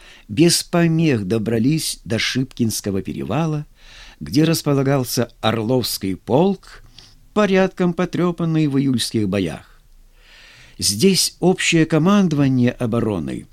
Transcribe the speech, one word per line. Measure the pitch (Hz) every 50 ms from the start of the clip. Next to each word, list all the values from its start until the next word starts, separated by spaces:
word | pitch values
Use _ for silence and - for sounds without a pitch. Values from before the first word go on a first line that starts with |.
| - - - - - -
без | 104 117 165 170 160 - -
помех | - - 170 170 165 160 160 170 156 135 110 101
добрались | 90 110 113 104 113 117 113 110 135 160 156 - - - - -
до | - 113 107
Шипкинского | - - - 127 135 - - - 123 113 - - - 104 95 98 90
перевала, | 76 71 - 67 71 104 143 165 160 151 147 151 - _ _ - - - - - - - -
где | - - - 143 160
располагался | 160 165 160 - 151 143 139 139 135 139 139 123 - - 127 117 - - _
Орловский | - 110 110 110 110 110 127 127 110 - - - - 95 95
полк, | - - - 110 143 180 196 190 - - - - - - - - - - - - - - - -
порядком | 214 208 190 196 190 190 185 - - 185 180 170
потрёпанный | - 175 - - 165 170 180 170 - 170 165 160 156 156 147
в | 135 139
июльских | 139 135 127 117 - - - 113 104 95
боях. | 95 101 92 80 67 - - - - _ _ _ - - - - _ _ _ _ - - - - - - - - - -
Здесь | - 80 101 104 165 196 185 - - - - -
общее | - 180 185 - - - 170 165 156
командование | 156 165 156 151 190 208 208 190 175 151 143 143 135 131 127 123 123
обороной | - - 123 117 110 117 110 110 101 87 73 65 62 57 - -